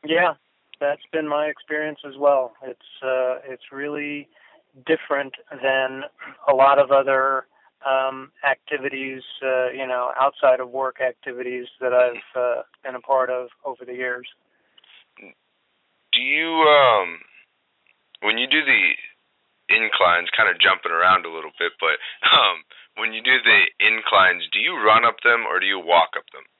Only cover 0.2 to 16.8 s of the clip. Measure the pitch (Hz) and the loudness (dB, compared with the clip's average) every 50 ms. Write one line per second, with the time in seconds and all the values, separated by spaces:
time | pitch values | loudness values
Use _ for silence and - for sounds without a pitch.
0.2 | 180 170 151 _ _ _ _ _ _ _ - _ 147 143 147 - - _ - 160 | 2 0 0 _ _ _ _ _ _ _ -12 _ -4 -4 -4 -4 -8 _ -6 -6
1.2 | 156 151 147 147 151 151 151 - - _ 151 151 151 156 147 143 - 143 135 139 | -4 -2 -4 -2 -4 -4 -6 -10 -10 _ -6 -6 -6 -6 -10 -12 -16 -20 -10 0
2.2 | 143 143 143 135 131 120 _ _ 135 131 127 _ _ - - - 135 131 131 127 | 2 2 2 2 0 -4 _ _ -16 -16 -16 _ _ -20 -20 -10 -6 -2 -2 0
3.2 | 127 127 127 131 131 135 131 127 - - 135 135 143 147 147 147 147 147 147 147 | 0 -2 -4 -6 -10 -16 -18 -18 -18 -18 -12 -10 -8 -8 -8 -8 -8 -8 -10 -12
4.2 | 143 _ _ _ _ _ _ _ _ _ _ 135 123 - 160 160 - - 147 139 | -14 _ _ _ _ _ _ _ _ _ _ -20 _ -2 -2 -2 0 -4 -4 -4
5.2 | 139 135 - - - _ 151 131 127 135 135 131 131 131 131 131 139 - _ _ | -4 -6 -10 -18 -20 _ -16 -6 -2 0 0 0 0 -2 -4 -8 -14 -14 _ _
6.2 | - - - _ - - 139 131 135 139 139 139 143 131 139 139 135 139 135 135 | -20 -20 -20 _ 0 0 4 6 6 6 6 6 4 4 4 2 4 2 2 2
7.2 | 131 135 135 131 127 _ _ _ _ _ _ _ - 139 135 135 131 135 131 131 | 2 0 0 -2 -6 _ _ _ _ _ _ _ -4 -2 -2 0 0 -2 -6 -8
8.2 | 131 127 _ _ - 143 135 _ _ - 151 143 131 139 131 135 135 135 131 131 | -16 -18 _ _ -2 -2 -2 _ _ -8 -8 -6 -6 -6 -8 -6 -8 -10 -10 -12
9.2 | 127 - - - 135 135 131 127 127 127 131 135 135 127 127 127 123 127 - 131 | -16 -18 -16 -8 -4 -2 -2 0 -2 -2 -4 -6 -6 -4 -4 -4 -4 -4 -2 0
10.2 | 131 139 - - - 135 127 127 131 123 120 131 135 131 127 - 131 127 120 _ | 0 0 0 2 4 4 4 4 0 -8 -6 -4 -4 -4 -4 -4 -4 -4 -4 _
11.2 | - 139 123 123 127 127 127 123 123 123 _ _ 131 127 123 123 123 123 120 113 | -14 -14 -10 -10 -8 -8 -8 -10 -12 -14 _ _ -4 2 4 4 4 4 0 -6
12.2 | - - _ 127 123 123 117 123 120 _ _ _ _ 139 127 123 120 - 135 131 | -16 -10 _ -4 -2 -2 -2 -4 -6 _ _ _ _ -14 -14 -12 _ -2 0 0
13.2 | 127 127 127 127 127 120 _ _ _ 139 127 _ 131 123 123 123 127 127 123 123 | 0 0 -2 -6 -6 -10 _ _ _ -12 -12 _ -14 -16 -10 -8 -6 -6 -8 -8
14.2 | 123 - _ _ _ _ _ _ _ _ _ _ _ _ _ - _ _ _ _ | -12 -18 _ _ _ _ _ _ _ _ _ _ _ _ _ -20 _ _ _ _
15.2 | 104 90 _ _ _ _ _ _ _ _ _ _ _ _ _ _ _ _ - 120 | -20 -20 _ _ _ _ _ _ _ _ _ _ _ _ _ _ _ _ -4 -2
16.2 | 127 135 143 151 160 165 165 160 160 151 147 147 | -2 -2 -4 -4 -4 -2 0 2 4 6 6 6